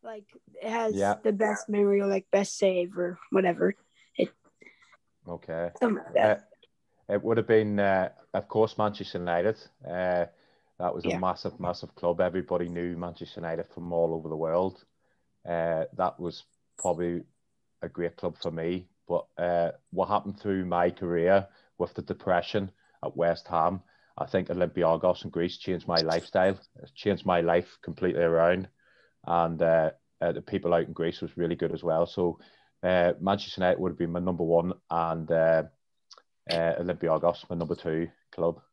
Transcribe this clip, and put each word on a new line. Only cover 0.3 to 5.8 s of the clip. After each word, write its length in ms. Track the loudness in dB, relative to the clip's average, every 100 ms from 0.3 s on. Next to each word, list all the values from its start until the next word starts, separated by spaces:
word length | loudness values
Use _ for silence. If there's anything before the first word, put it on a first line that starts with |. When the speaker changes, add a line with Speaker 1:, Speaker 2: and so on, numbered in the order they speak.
| -20 _ -12
Speaker 1:
it 80 | -4
has 260 | -2 0 2
Speaker 2:
Yeah. 200 | 2 2
Speaker 1:
the 100 | 0
best 360 | 2 2 0 -2
memory 320 | 2 4 4
or, 60 | 2
like, 200 | 0 2
best 260 | 2 2 2
save 400 | 2 4 -2 -2
or 220 | -4 -4 -2
whatever. 420 | 2 2 2 0 0 _ _ _ -2
It 120 | -2 _ _ _ -20 _ _ _ _ _ -14
Speaker 2:
Okay. 440 | -14 -8 -6 -6 -2